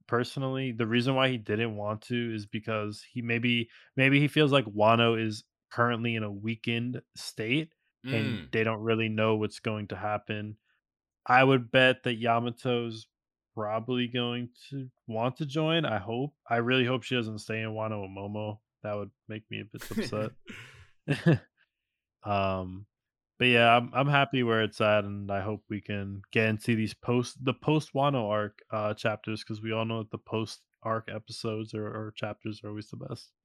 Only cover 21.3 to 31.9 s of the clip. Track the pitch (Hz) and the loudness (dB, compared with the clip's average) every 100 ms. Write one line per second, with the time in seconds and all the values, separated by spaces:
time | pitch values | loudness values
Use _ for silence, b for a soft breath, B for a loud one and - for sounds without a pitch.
21.3 | 143 - _ _ _ _ _ _ _ 107 | 2 0 _ _ _ _ _ _ _ -2
22.3 | 101 98 95 92 95 101 _ _ _ _ | 0 2 0 -4 -10 -16 _ _ _ _
23.3 | - 123 120 117 120 120 123 139 143 139 | 0 4 8 8 8 4 0 2 4 2
24.3 | 135 120 113 107 - 107 107 101 101 98 | 2 2 2 2 2 4 4 2 -6 -4
25.3 | 98 95 104 - 104 - 104 98 98 - | -4 -4 -6 -6 -8 -6 -8 -6 -10 -4
26.3 | 117 110 107 - 113 107 - - 120 120 | 0 2 0 0 0 0 -4 -2 0 0
27.3 | - 131 127 - 156 - 135 143 139 107 | -4 -4 -2 0 0 0 0 0 0 0
28.3 | 107 107 - - 110 107 107 117 107 - | -2 -2 -8 -10 -4 -4 -2 -2 -4 -6
29.3 | 107 - 107 110 110 113 113 107 113 - | -8 -8 -8 -4 -2 -2 -4 -6 -12 -6
30.3 | 110 110 - _ _ 113 110 - 107 - | -6 -6 -10 _ _ -4 -4 -6 -12 -12
31.3 | - 117 110 110 110 107 | -10 -8 -6 -8 -8 -8